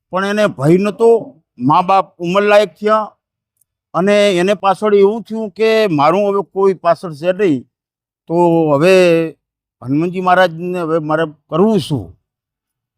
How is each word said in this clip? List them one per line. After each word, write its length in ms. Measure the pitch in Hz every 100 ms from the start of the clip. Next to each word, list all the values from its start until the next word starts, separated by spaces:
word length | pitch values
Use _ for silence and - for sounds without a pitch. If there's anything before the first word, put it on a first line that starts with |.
| _
પણ 140 | 180 196
એને 220 | 208 208
ભય 300 | - 143 180
નહોતો. 580 | 202 196 226 226 - - _ _
મા 240 | 127 165
બાપ 360 | 180 196 185 _
ઉંમરલાયક 580 | 170 190 208 208 214 -
થયા 420 | 208 214 208 - _ _ _ _ _ _ _
અને 440 | 160 190 208 202 175
એને 160 | 185
પાછળ 420 | 208 196 185 214 202
એવું 260 | 196 226
થયું 280 | 190 220 214
કે 380 | - 220 220 214
મારું 420 | 147 147 180 202
હવે 120 | 196
કોઈ 300 | - 190 196
પાછળ 400 | 190 170 165 185
છે 180 | 143 175
નહીં, 300 | 185 202 131 - _ _ _ _ _ -
તો 80 | 170 175 165 156
હવે 640 | 139 175 185 180 165 160 - _ _ _ _
હનુમાનજી 400 | 120 147 175 180
મહારાજને 580 | 185 180 185 160 180 180
હવે 200 | 160 165
મારે 240 | 151 156 165 147 _
કરવું 300 | 160 214 208
શું? 400 | - 139 85 - _ _ _ _ _ _ _